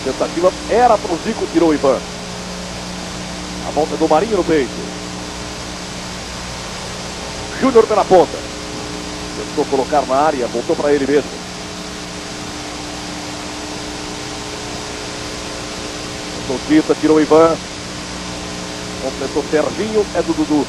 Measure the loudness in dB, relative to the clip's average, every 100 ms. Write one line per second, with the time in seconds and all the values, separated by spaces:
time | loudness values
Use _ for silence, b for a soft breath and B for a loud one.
0 | -4 -2 -2 4 4 2 0 4 6 6
1 | 2 -2 -2 -2 2 4 6 6 4 2
2 | 0 -10 -10 -10 -10 -10 -8 -8 -8 -8
3 | -8 -8 -8 -8 -8 -8 -4 0 0 2
4 | 4 6 4 2 4 4 2 -2 -8 -8
5 | -8 -8 -8 -8 -8 -8 -8 -8 -8 -8
6 | -8 -8 -8 -8 -8 -8 -8 -8 -8 -8
7 | -8 -8 -8 -8 -8 0 6 8 8 4
8 | 8 8 8 2 -8 -8 -8 -8 -8 -8
9 | -8 -8 -8 -8 -6 -2 2 2 4 2
10 | 4 4 4 2 -2 -2 0 0 4 2
11 | 4 2 2 -6 -10 -10 -10 -10 -8 -8
12 | -10 -10 -10 -10 -8 -8 -8 -8 -8 -8
13 | -8 -8 -8 -8 -8 -8 -8 -8 -8 -8
14 | -8 -8 -8 -10 -10 -10 -8 -8 -8 -8
15 | -8 -8 -8 -8 -8 -8 -8 -8 -8 -8
16 | -8 -8 -8 -8 -4 -4 4 4 4 2
17 | 6 6 8 8 8 4 -4 -10 -10 -10
18 | -10 -8 -8 -8 -8 -8 -8 -8 -8 -4
19 | -4 -4 -2 -2 2 2 2 0 0 2
20 | 2 0 0 2 4 4